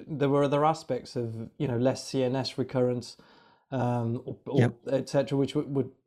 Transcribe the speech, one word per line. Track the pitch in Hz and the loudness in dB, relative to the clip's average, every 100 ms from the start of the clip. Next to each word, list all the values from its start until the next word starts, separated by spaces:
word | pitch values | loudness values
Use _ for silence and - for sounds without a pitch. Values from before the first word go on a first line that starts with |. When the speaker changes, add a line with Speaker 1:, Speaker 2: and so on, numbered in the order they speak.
| - | -8
Speaker 1:
there | 143 143 | 0 2
were | 143 | 4
other | 143 143 151 | 4 4 2
aspects | 160 - 123 - 127 | 2 -2 -6 -6 -6
of, | 117 110 113 - | -4 -6 -10 -4
you | 139 | -2
know, | 120 | 2
less | 127 123 - | 2 0 -2
C | 135 | -2
N | 127 131 | 0 0
S | 123 - | -2 -4
recurrence, | 131 135 123 123 117 - - - _ _ _ | -4 0 0 0 -6 -14 -20 -20 _ _ _
um, | 131 120 120 117 120 | -2 0 0 0 -4
or, | - 120 - | -6 -12 -2
or | 139 | 2
Speaker 2:
Yep. | 120 - - | 4 2 -2
Speaker 1:
et | 135 - | -2 0
cetera, | 143 127 139 | 0 2 2
which | 139 151 | 0 0
would, | 143 | -2
would | 139 127 - | -2 -2 -6